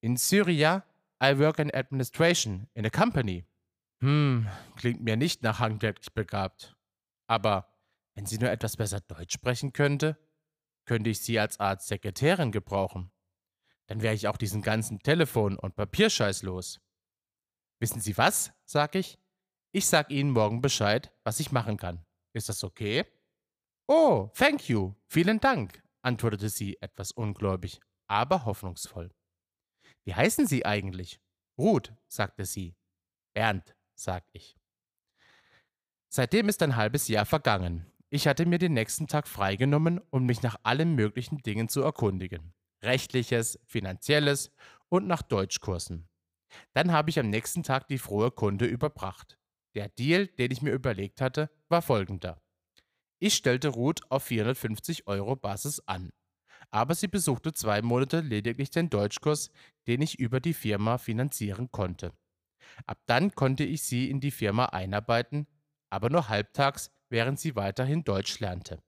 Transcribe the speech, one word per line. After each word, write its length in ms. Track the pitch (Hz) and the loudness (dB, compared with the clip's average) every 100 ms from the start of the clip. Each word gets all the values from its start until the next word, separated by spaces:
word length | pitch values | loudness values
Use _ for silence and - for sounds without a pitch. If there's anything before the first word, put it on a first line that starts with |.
„In 140 | 117 123 | 0 0
Syria, 680 | - - 302 156 151 190 - _ _ _ | 4 4 4 4 4 4 -2 _ _ _
I 160 | 135 139 | 2 6
work 200 | 151 160 | 4 2
in 140 | 147 | -2
administration 960 | - 135 135 123 - 165 175 113 92 104 | -2 -4 -4 -4 2 4 4 0 -4 -8
in 120 | - 107 | -4 -2
a 40 | |
company.“ 560 | - 226 147 113 90 - _ _ _ _ _ | 2 2 2 -2 -4 -8 _ _ _ _ _
Hm, 460 | 131 147 147 123 107 95 - - | 2 4 4 2 0 -6 -18 -6
klingt 240 | 123 117 | -4 -2
mir 160 | 113 110 | -2 0
nicht 260 | 151 - | 0 0
nach 160 | 117 104 | -2 0
handwerklich 540 | 117 110 113 98 - | -2 0 -2 -4 -10
begabt. 640 | - 104 101 95 _ - _ _ _ _ _ _ | -6 -4 -2 -4 _ -20 _ _ _ _ _ _
Aber 500 | 113 107 101 - _ _ _ _ - | 0 2 0 -2 _ _ _ _ -12
wenn 100 | 101 | -8
sie 120 | 110 | -2
nur 120 | 120 | 0
etwas 280 | 110 110 - | 0 -4 -4
besser 240 | 107 101 | -4 -6
Deutsch 320 | - - 85 | -10 -16 -10
sprechen 400 | - 120 123 139 | -6 -4 -2 -4
könnte, 440 | - 147 143 156 151 _ _ _ _ _ _ - | 0 2 4 0 -2 _ _ _ _ _ _ -2
könnte 240 | 117 110 | 0 0
ich 100 | 107 | -2
sie 180 | - 113 | 0 0
als 220 | 107 - | 0 0
Art 220 | 101 95 | 0 0
Sekretärin 720 | - 101 101 90 143 185 139 | -4 -6 -6 0 2 4 2
gebrauchen. 580 | 104 - 98 95 90 90 _ _ _ _ _ _ _ _ | -2 -2 0 0 -4 -12 _ _ _ _ _ _ _ _
Dann 140 | 107 | -2
wäre 140 | 110 107 | 0 0
ich 140 | 104 | -2
auch 80 | - | -2
diesen 240 | 107 107 | -4 -2
ganzen 380 | 101 110 110 104 | 0 0 -2 -6
Telefon- 600 | - 165 156 - 104 98 | 0 2 2 2 0 0
und 160 | 98 - | -6 -6
Papierscheiß 680 | 98 - 208 - 107 92 | -6 2 2 4 0 0
los. 360 | 95 90 90 - _ _ _ _ _ _ _ _ _ _ | -6 -8 -10 -14 _ _ _ _ _ _ _ _ _ _
„Wissen 220 | 117 117 | -4 -4
Sie 160 | 101 98 | -4 2
was?“, 340 | 147 - - _ _ | 4 2 -4 _ _
sag 300 | 147 147 190 | -2 0 -2
ich. 220 | 185 - _ _ _ _ _ | -4 -10 _ _ _ _ _
„Ich 160 | 196 - | -2 4
sag 240 | 160 147 | 4 2
Ihnen 200 | 143 143 | 0 2
morgen 300 | 123 107 117 | 4 2 2
Bescheid, 500 | 135 - 104 110 - _ | 0 2 2 2 0 _
was 160 | - 113 | -4 -2
ich 120 | 151 | 0
machen 260 | 127 110 104 | -2 0 -4
kann. 280 | 90 87 - _ _ | -6 -10 -14 _ _
Ist 160 | 113 - | -10 -6
das 140 | 104 | -6
okay?“ 420 | 95 - 107 120 - _ _ _ _ _ _ _ - | -8 -6 -2 -2 -4 _ _ _ _ _ _ _ 2
„Oh, 420 | 302 311 143 101 - | 6 8 6 2 2
thank 340 | 277 277 - | 2 2 0
you. 240 | 113 95 98 _ | 0 0 -6 _
Vielen 320 | 156 175 220 | 2 4 4
Dank“, 440 | 269 233 98 - _ _ | 2 0 -4 -10 _ _
antwortete 460 | 131 120 117 104 104 | -2 0 0 0 -4
sie 320 | - 101 - | -4 -6 -8
etwas 300 | 95 - 95 | -12 -10 -10
ungläubig, 680 | - 107 101 101 95 98 - _ _ _ | -6 -6 -2 0 0 -4 -12 _ _ _
aber 380 | 101 127 185 113 | 0 2 0 0
hoffnungsvoll. 680 | 95 92 87 - - 85 _ _ _ _ _ _ _ _ _ | -6 -8 -10 -12 -12 -14 _ _ _ _ _ _ _ _ _
„Wie 100 | - | -8
heißen 320 | 95 170 - 262 | 2 2 4 2
Sie 180 | 135 - | 2 2
eigentlich?“ 540 | 104 95 92 90 - _ _ _ - | 0 -2 -8 -12 -14 _ _ _ -2
„Ruth“, 360 | 170 180 - 110 _ | 2 2 0 -20 _
sagte 380 | - 101 - 98 | -4 -4 -4 -8
sie. 300 | - 87 87 _ _ _ _ _ | -6 -10 -12 _ _ _ _ _
„Bernd“, 420 | - 110 98 - _ _ _ | 0 0 0 -6 _ _ _
sag 280 | - 90 _ | -6 -6 _
ich. 260 | 101 - _ _ _ _ _ _ _ _ _ _ _ _ _ _ _ _ | -20 -20 _ _ _ _ _ _ _ _ _ _ _ _ _ _ _ _
Seitdem 420 | - 123 208 208 | -2 2 2 2
ist 120 | 202 | 2
ein 140 | 156 120 | 0 2
halbes 320 | 107 120 - | 0 0 0
Jahr 180 | 107 104 | 0 2
vergangen. 600 | 156 131 101 90 85 85 _ _ | 2 2 2 0 -4 -8 _ _
Ich 180 | 143 151 | 0 2
hatte 180 | 135 165 | 2 2
mir 140 | 175 | 2
den 140 | 175 | 2
nächsten 340 | 135 110 - 156 | 2 0 -4 -2
Tag 200 | 151 - | -2 -4
freigenommen, 720 | - 98 98 131 147 165 175 - | -2 -2 2 4 4 4 0 -2
um 140 | 135 127 | 0 2
mich 160 | 120 | 2
nach 160 | 123 - | 0 -2
allen 320 | 110 131 165 147 | 0 2 2 4
möglichen 440 | 107 113 123 147 | 2 0 -6 -6
Dingen 280 | 117 104 113 | -4 -4 -2
zu 140 | 139 | 0
erkundigen. 720 | 135 - 107 92 90 82 80 _ _ _ | -2 2 0 0 -6 -10 -12 _ _ _
Rechtliches, 760 | 113 131 - 131 117 120 113 - _ | 0 0 0 -2 0 0 0 -6 _
Finanzielles 880 | 120 95 92 - 151 147 143 - _ - - _ | -6 -6 -8 2 2 4 0 -4 _ -20 -20 _
und 180 | 175 196 | 0 2
nach 140 | 170 | -2
Deutschkursen. 880 | - 104 95 - - 90 - 85 82 _ _ _ _ - - | 0 -2 0 -4 -4 -6 -6 -10 -12 _ _ _ _ -20 -4
Dann 180 | 131 175 | 0 4
habe 180 | 160 151 | 4 2
ich 100 | 147 | 2
am 100 | 113 | 2
nächsten 340 | 104 - - | 0 -2 -6
Tag 240 | - 135 - | -2 -2 -2
die 100 | 131 | -6
frohe 320 | - 101 117 | -2 0 0
Kunde 340 | - 104 101 120 | 2 -2 0 -2
überbracht. 760 | 123 151 - 95 - - - _ _ _ 107 | 0 -4 -4 -12 -12 -20 -20 _ _ _ -10
Der 120 | 101 | -10
Deal, 400 | - 127 175 196 | -4 2 2 2
den 240 | - 123 | -2 -2
ich 100 | 127 | -2
mir 120 | 143 | -2
überlegt 480 | 123 131 98 - - | -2 -2 -4 -6 -2
hatte, 280 | 131 127 151 _ _ | -4 -2 -6 _ _
war 120 | 170 | 0
folgender. 600 | - 117 95 98 90 80 _ _ _ _ _ _ _ _ | 2 0 0 -6 -8 -12 _ _ _ _ _ _ _ _
Ich 160 | 202 - | 0 2
stellte 340 | 139 127 151 | 2 2 0
Ruth 320 | 117 127 165 - | 0 0 -2 -2
auf 120 | 135 | -4
vierhundertfünfzig 840 | - 113 107 131 113 110 - 165 - | 0 0 0 0 -4 -4 -6 -8 -4
Euro 300 | 98 101 131 | -4 -2 -4
Basis 420 | 101 98 147 147 - | -4 -6 -6 -8 -6
an. 240 | 92 90 - _ _ _ - - | -8 -8 -16 _ _ _ -20 -6
Aber 240 | 107 120 170 | -2 0 0
sie 120 | 202 | 0
besuchte 460 | 202 160 123 156 | 0 0 0 -2
zwei 280 | - 110 104 | -4 0 2
Monate 380 | 117 123 135 165 | 2 2 2 0
lediglich 520 | 156 107 107 117 139 | -2 -2 -2 -4 -4
den 180 | - 170 | -2 0
Deutschkurs, 640 | 104 101 - 151 151 - _ - _ - | 2 0 0 0 0 -4 _ -20 _ -2
den 140 | 120 | 0
ich 180 | 151 - | 0 -2
über 220 | 123 131 | -2 0
die 120 | 165 | -2
Firma 440 | 160 107 101 107 123 | -2 -2 0 0 0
finanzieren 760 | - 113 135 - 104 92 123 | -2 -2 -2 -2 -4 -4 -6
konnte. 400 | - 92 90 87 - _ _ _ _ - - - | -4 -4 -4 -10 -12 _ _ _ _ -20 -16 -12
Ab 140 | - - | -12 0
dann 280 | 120 196 | 2 2
konnte 300 | - 135 131 | 2 2 2
ich 200 | 151 156 | -2 -2
sie 260 | - 123 131 | -2 -2 -2
in 100 | 139 | -2
die 120 | 139 | -4
Firma 340 | - 107 104 127 | -2 0 2 0
einarbeiten, 840 | - 92 104 107 117 120 147 147 _ _ _ _ | -2 -4 -4 0 0 0 -4 -6 _ _ _ _
aber 200 | 98 117 | -4 0
nur 180 | 160 120 | 0 0
halbtags, 640 | 107 104 - 139 - - _ _ | -2 -2 0 0 0 -14 _ _
während 300 | 117 120 139 | -2 0 -2
sie 160 | 165 117 | -4 -2
weiterhin 480 | 98 101 131 156 | -4 -2 0 0
Deutsch 360 | 156 98 101 - | 0 -2 -2 -6
lernte. 420 | 101 87 - 80 | -6 -6 -10 -16